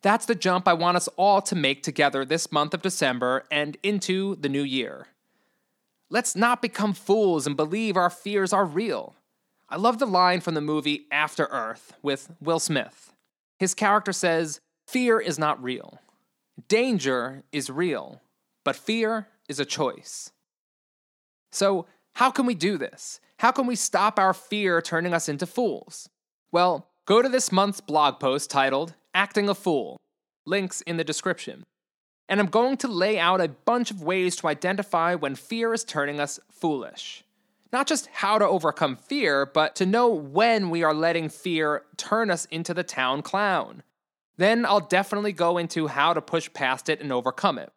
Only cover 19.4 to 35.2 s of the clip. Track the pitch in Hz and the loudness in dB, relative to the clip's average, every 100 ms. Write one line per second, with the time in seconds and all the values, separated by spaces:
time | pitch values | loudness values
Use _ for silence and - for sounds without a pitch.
19.4 | _ 135 - - 139 - - - - _ | _ -6 -6 -2 -2 -4 -14 -16 -16 _
20.4 | _ _ _ _ _ _ _ _ _ _ | _ _ _ _ _ _ _ _ _ _
21.4 | _ - 196 196 170 _ _ - 254 262 | _ 0 2 2 -4 _ _ 0 0 2
22.4 | 247 196 175 185 135 - - - _ _ | 0 0 -2 -2 -6 -10 -16 -18 _ _
23.4 | 226 254 247 240 - 180 202 214 190 190 | 2 2 -2 -2 -2 0 2 4 2 2
24.4 | - 214 196 170 165 165 175 170 160 143 | -4 -2 2 0 0 -2 0 -2 -2 -4
25.4 | 180 - 233 117 - - - _ _ _ | -4 -2 -2 -2 -10 -20 -20 _ _ _
26.4 | _ 170 180 156 - _ - 208 254 254 | _ 2 2 2 -6 _ 4 4 6 2
27.4 | 247 190 202 196 - 151 147 139 135 139 | 2 2 2 -2 -2 4 4 2 0 0
28.4 | - 139 135 135 170 165 _ 185 196 214 | 0 2 2 2 -4 -10 _ 0 0 0
29.4 | 202 196 - 147 92 - _ _ _ _ | 0 0 0 -2 -2 -12 _ _ _ _
30.4 | - 196 185 - - 170 147 156 190 170 | -2 -2 -2 -8 -6 -4 -2 -4 -4 -4
31.4 | - - - _ _ _ _ _ - 196 | -8 -14 -20 _ _ _ _ _ -2 0
32.4 | 196 214 247 269 269 185 190 214 170 185 | 2 4 2 0 -4 0 0 4 4 4
33.4 | 170 131 - 240 240 202 156 190 180 175 | 0 -2 0 0 -2 -4 -2 0 0 -2
34.4 | 165 151 180 196 - 170 165 175 | -4 -2 -2 -4 -2 0 2 0